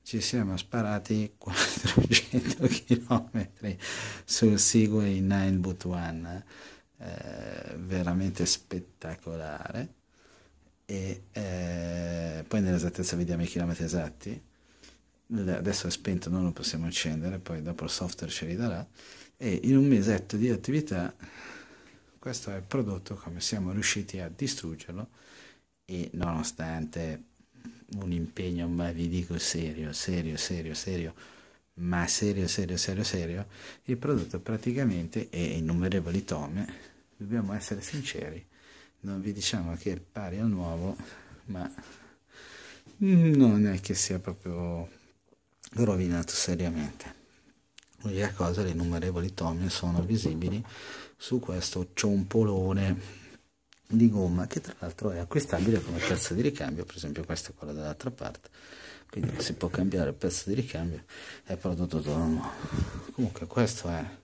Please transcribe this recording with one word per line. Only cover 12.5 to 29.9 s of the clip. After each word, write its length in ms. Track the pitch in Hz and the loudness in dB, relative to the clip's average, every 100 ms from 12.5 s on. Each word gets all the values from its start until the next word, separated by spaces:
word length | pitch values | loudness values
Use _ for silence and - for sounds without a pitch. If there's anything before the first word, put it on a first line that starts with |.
| 110 | 2
nell'esattezza 540 | 95 87 85 - 90 87 | 4 4 2 0 -2 0
vediamo 260 | 85 85 | 0 0
i 20 | 85 | 0
chilometri 380 | 87 85 85 | 0 -2 0
esatti. 580 | 82 87 78 - 101 135 - _ _ _ - - _ _ _ | 0 -2 -2 -8 -10 -10 -14 _ _ _ -20 -20 _ _ _
L-, 220 | 113 92 | -2 0
adesso 360 | 90 92 95 90 | 0 0 0 -2
è 60 | |
spento, 400 | - - 90 - | -2 -2 -2 0
non 100 | 92 | 2
lo 100 | 90 | 2
possiamo 340 | 80 - 78 82 | 0 -4 -2 -2
accendere, 500 | - 80 78 85 95 | 0 0 -2 -2 -4
poi 240 | - 82 | -6 -6
dopo 220 | 78 85 | -6 -6
il 80 | 82 | -4
software 420 | - 87 - 80 | -2 -4 -4 -6
ce 140 | - 80 | -6 -4
li 80 | 92 | -2
darà. 280 | 117 85 - - - - - _ | -2 -2 -8 -16 -20 -20 -20 _
E 220 | 123 90 123 | -2 2 6
in 120 | 135 | 8
un 80 | 139 | 8
mesetto 520 | 120 101 98 - 104 | 8 6 2 2 0
di 120 | 123 | 2
attività 640 | 113 - 147 151 92 87 - - - - - - - - - - - | 2 0 0 0 -2 -2 -6 -18 -16 -16 -16 -20 -20 -20 -20 -20 -12
questo 320 | 131 120 - | -8 -6 -6
è 60 | 95 | -8
il 80 | |
prodotto, 500 | 92 139 107 92 - | -2 0 0 -2 -6
come 280 | 98 - 85 | -10 -8 -4
siamo 300 | - 107 90 | -2 0 0
riusciti 480 | 98 - 104 95 95 | 0 2 0 -2 -6
a 120 | 85 82 | -8 -4
distruggerlo, 760 | 139 - 82 80 - 90 117 - - - - - _ _ - | -4 -2 -6 -8 -10 -10 -10 -14 -20 -20 -20 -20 _ _ -8
e 240 | 90 85 | -6 -6
nonostante 1120 | 82 87 82 78 - 80 80 78 85 82 78 - _ _ - - - - 101 | -4 -2 -2 -4 -4 -6 -4 -4 -4 -6 -8 -12 _ _ -20 -18 -18 -10 -6
un 160 | 92 | -2
impegno, 560 | 85 82 - 90 85 85 | -2 -2 -4 -4 -2 -2
ma 240 | 85 85 | 0 -2
vi 160 | 82 85 | -2 0
dico 300 | 90 87 85 | 0 -2 -2
serio, 560 | - 82 80 78 78 | -2 -2 -2 -4 -6